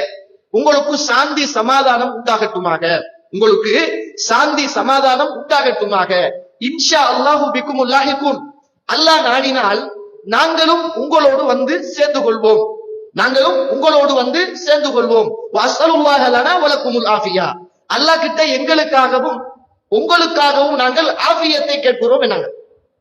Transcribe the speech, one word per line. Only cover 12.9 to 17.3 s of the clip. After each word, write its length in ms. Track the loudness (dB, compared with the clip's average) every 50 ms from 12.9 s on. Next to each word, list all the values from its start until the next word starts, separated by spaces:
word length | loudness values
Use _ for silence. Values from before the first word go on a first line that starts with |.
| -14 -14 -14 -8 -4
நாங்களும் 560 | -2 -2 0 2 2 2 2 2 0 0 -2
உங்களோடு 440 | -2 0 2 4 4 4 4 4 2
வந்து 440 | 0 0 0 0 -2 -2 -4 -6
சேர்ந்து 320 | -4 0 0 2 2 0 0
கொள்வோம். 400 | 0 0 0 2 2 2 2 0 -4 -8 -8 -4 -2
வஸலுல்லாஹ 760 | 0 0 0 0 2 2 2 4 4 4 4 4 4 4 2
லனா 360 | 2 2 2 0 0 2 2
வலக்குமுல் 520 | 0 0 -2 -2 -2 -2 -2 0 0 0
ஆஃபியா. 360 | 0 -2 -2